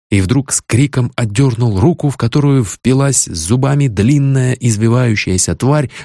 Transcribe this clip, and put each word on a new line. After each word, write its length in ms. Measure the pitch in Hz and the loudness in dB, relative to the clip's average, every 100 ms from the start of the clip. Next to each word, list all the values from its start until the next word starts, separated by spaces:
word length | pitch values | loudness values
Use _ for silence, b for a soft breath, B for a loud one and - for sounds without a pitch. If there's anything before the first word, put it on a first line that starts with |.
| _ | _
и 120 | 101 | 0
вдруг 300 | 90 139 135 | 2 0 -2
с 100 | - | -6
криком 500 | - 113 143 - 120 - | -2 0 0 0 -4 -4
отдернул 640 | 117 104 139 113 120 95 | -4 0 0 0 -2 2
руку, 300 | 131 165 147 | 2 2 -2
в 80 | - | -2
которую 460 | 117 151 143 135 | -2 0 2 2
впилась 640 | 107 - 117 131 139 127 - | 0 -4 0 2 2 0 -4
зубами 600 | 82 82 123 135 143 139 | -6 -2 0 0 0 0
длинная 680 | 98 107 147 139 135 127 | 0 2 2 2 0 0
извивающаяся 1000 | 127 120 104 113 123 123 104 - 92 - 85 | 0 -2 0 2 2 2 0 -2 -2 -2 -2
тварь 340 | 123 151 - B | 0 0 -2 B